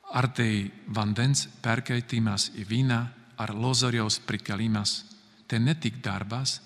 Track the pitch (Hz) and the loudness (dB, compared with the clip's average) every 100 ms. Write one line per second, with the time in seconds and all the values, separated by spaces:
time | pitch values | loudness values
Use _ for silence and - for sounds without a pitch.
0 | - 131 123 - 113 104 98 - - 107 | -2 0 0 2 2 2 -2 -8 -6 -2
1 | 107 104 127 139 - - 120 117 127 123 | 0 2 2 2 -2 -6 0 0 0 -4
2 | 120 117 110 98 - - 98 113 131 117 | 0 0 2 2 -2 -4 -2 2 4 2
3 | 120 - - - 107 104 123 123 123 117 | 0 -8 -20 -8 -6 0 2 2 2 2
4 | 107 - - 107 - 101 113 107 104 - | 0 -2 -2 -6 -4 -2 0 2 0 -4
5 | - - - - - 117 120 160 - 123 | -8 -20 -20 -20 -4 2 2 2 -2 -4
6 | 107 95 95 117 131 - | -4 -4 -4 -2 -4 -4